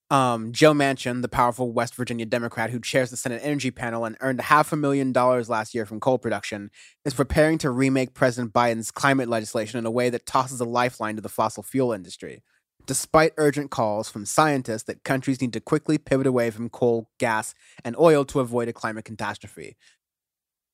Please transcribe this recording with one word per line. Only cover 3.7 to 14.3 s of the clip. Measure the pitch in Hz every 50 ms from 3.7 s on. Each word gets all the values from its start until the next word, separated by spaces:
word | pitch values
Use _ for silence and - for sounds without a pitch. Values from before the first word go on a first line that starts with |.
Panel | - - 123 117 117 117 117
and | 110 110 -
earned | 131 135 127 120
half | - - 151 151 151 -
a | 165
million | 151 147 139 139 139 135 131
dollars | 123 127 123 127 127 123 113 113
last | 117 110 107 - -
year | 117 107
from | 101 110 107
coal | - 131 131 120
production, | - 117 104 98 - - 110 104 101 104 - - - - _ _ _
is | 139
preparing | 120 - 135 - - 160 151 156 160 160
to | - 139
remake | 120 127 135 135 135 131 127 - -
President | - 139 127 120 127 120 110 -
Biden's | 123 120 120 113 113 107 -
climate | - - - 139 139 135 127 117
legislation | 117 113 107 - - 117 110 110 120 120
in | 113
a | 113
way | 113 123 123 123
that | 120 113 -
tosses | - - 135 127 131 135 120
a | 123
lifeline | 117 120 120 123 127 - - 110 107 107
to | 107
the | 98 98
fossil | - - 110 110 - 107
fuel | - - - 135 127 123
industry, | 110 95 87 92 - - 92 73 64 - _ _ _ _ _ _ _ _ _
despite | - 135 - - - - 160 156 165 -
urgent | - 151 147 135 147 139 -
calls | - 131 117 107 104 107 110 -
from | - 107 101
scientists | -